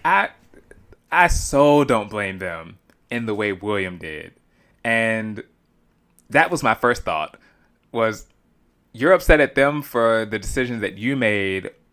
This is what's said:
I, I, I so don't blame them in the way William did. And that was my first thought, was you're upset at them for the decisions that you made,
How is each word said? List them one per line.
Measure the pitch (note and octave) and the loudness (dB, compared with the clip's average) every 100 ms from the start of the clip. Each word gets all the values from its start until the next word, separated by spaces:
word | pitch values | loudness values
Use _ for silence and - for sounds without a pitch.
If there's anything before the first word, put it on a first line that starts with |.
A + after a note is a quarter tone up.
I, | E3 G3 | 0 0
I, | G#3 - _ - _ - _ - _ | 0 -8 _ -20 _ -20 _ -20 _
I | E3 F3 | 2 4
so | - - C#3 D3 D3 C3 | 2 0 4 6 6 4
don't | A2+ G#2 | 0 -2
blame | G#2+ G2 F#2+ | -6 -6 -6
them | F#2 E2 E2 - _ _ _ | -8 -10 -14 -20 _ _ _
in | A#2+ A2+ | -8 -4
the | |
way | G#2 G#2+ | -2 -2
William | F#2 G#2 G2+ F#2 F2+ | -4 -4 -4 -4 -8
did. | D#2+ D#2 E2 _ _ _ _ _ | -12 -14 -16 _ _ _ _ _
And | A#2 A2+ A2+ A2 A2 G#2 - _ _ _ _ _ _ _ - | -2 0 0 -2 -4 -10 -14 _ _ _ _ _ _ _ -2
that | C#3+ F3 | 2 2
was | F3 | 0
my | A#2 | 0
first | A2 A#2+ A#2 | 0 0 0
thought, | F#2 D#2+ D#2 - _ _ _ _ _ | -4 -6 -6 -12 _ _ _ _ _
was | A#2 A2 G#2+ - _ _ _ _ _ _ | -2 -2 -2 -12 _ _ _ _ _ _
you're | A2 D3+ | -2 2
upset | F3+ - D#3 | 4 6 4
at | C#3 - | 4 2
them | C#3+ D3 | 0 0
for | C#3 A#2+ A2+ A2+ A2 | -4 0 2 2 -2
the | G#2+ | -6
decisions | - C3+ B2 A#2 | -4 -4 -4 -4
that | G2 F#2+ | -6 -4
you | A#2+ C#3 | -4 -2
made, | A2+ G#2 G2 F#2+ - - _ | 0 0 -2 -4 -8 -14 _